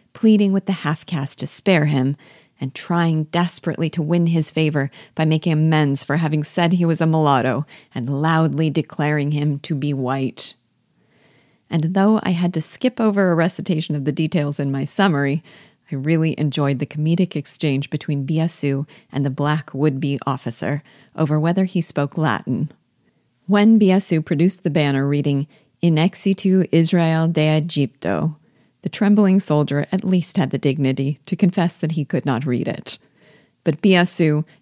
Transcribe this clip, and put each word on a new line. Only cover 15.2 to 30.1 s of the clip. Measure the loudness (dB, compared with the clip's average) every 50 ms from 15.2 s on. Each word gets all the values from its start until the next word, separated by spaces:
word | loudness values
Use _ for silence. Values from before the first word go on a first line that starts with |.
| 0 0 -2 -2 -6 -10 -18 -20 -20 -20 _ _ _ _ -8
I |
really | -4 -2 0 0 2 2 0 0 -2
enjoyed | -2 -2 0 0 0 0 0 -2
the | -4
comedic | -6 -4 -4 0 0 2 2 0 -2 -2
exchange | -6 -8 -8 -8 -4 -2 -2 -2 -2 -4 -4
between | -6 -8 -6 -4 -4 -4 -2
Biassou | -2 -2 -2 -2 -2 -4 -4 -2 -2 -2 -2 -4 -8 -12 -20 _ _
and | -4 -2 -2
the | -2
black | -2 -2 -2 0 0 -2 -4 -6 -4
would-be | 0 0 0 0 0 -2 -4 -4 -4 -4
officer | -4 -4 -4 -6 -8 -6 -4 -4 -4 -4 -6 -8 _ _ _ _ _ _
over | -4 -2 0 0 0
whether | 0 0 0 0 0
he | 0 0 -2
spoke | -4 -2 -2 -4 -4 -2 -2
Latin. | -2 0 0 0 -2 -4 -4 -4 -2 -4 -6 -8 _ _ _ _ _ _ _ _ _ _ _ _ _ _ 0
When | 2 4 6 6 6
Biassou | 6 6 6 4 4 2 2 0 0 0
produced | 0 0 2 2 2 0 0 -4
the | -2
banner | 0 0 0 2 2 0 0
reading, | 0 0 0 0 0 0 0 -2 -6 _ _ _ _ _ _ 0
"In | 2 2
exitu | 4 2 0 0 -2 -2 -2 -2 0 2 2 4 4 2 4
Israel | 4 2 4 4 2 2 2 2 2 2 0
de | 0 2 2 2 2 2
Egipto," | 2 0 -2 -2 -2 -2 -2 -4 _ -6 -4 -2 -2 -2 -2 -4 -6 _ _ _ _ _ _ _ _ -10
the | -10
trembling | -4 0 2 4 4 4 6 4 4 2
soldier | 2 2 2 2 2 0 0 -2 -2 -2
at | -4 -4 0
least | 0